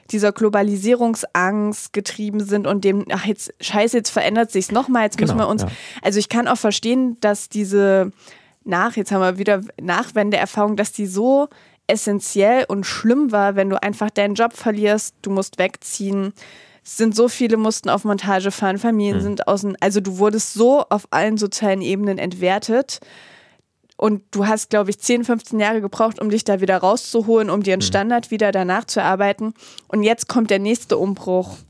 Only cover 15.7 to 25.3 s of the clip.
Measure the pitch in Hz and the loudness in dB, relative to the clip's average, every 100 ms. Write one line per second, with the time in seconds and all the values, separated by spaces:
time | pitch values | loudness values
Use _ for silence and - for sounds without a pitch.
15.7 | - - - 196 196 196 - - - - | -2 -12 -6 -4 -2 -4 -8 -20 -20 -20
16.7 | _ - - 226 214 240 - 240 220 220 | _ -14 0 0 4 2 2 0 2 0
17.7 | - - 202 208 202 196 190 196 - 196 | -2 0 0 0 -2 0 0 0 -2 -2
18.7 | 196 233 220 202 196 196 196 - 202 202 | 0 0 0 0 0 -2 -2 0 0 -2
19.7 | 190 196 208 190 185 208 220 - - 240 | -2 0 0 -2 0 2 2 -4 2 4
20.7 | 277 - 208 - 143 208 214 208 - 208 | 4 2 -2 0 0 0 0 -2 -2 0
21.7 | 190 170 196 202 190 180 180 180 196 - | 0 0 -2 -2 -2 -4 -2 0 0 0
22.7 | 233 277 - - - - - _ _ _ | 0 0 -6 -14 -20 -20 -20 _ _ _
23.7 | _ _ - 214 208 _ 202 202 220 - | _ _ -2 -2 -2 _ -2 0 0 0
24.7 | 208 196 202 - 240 240 | 0 0 -4 0 -2 0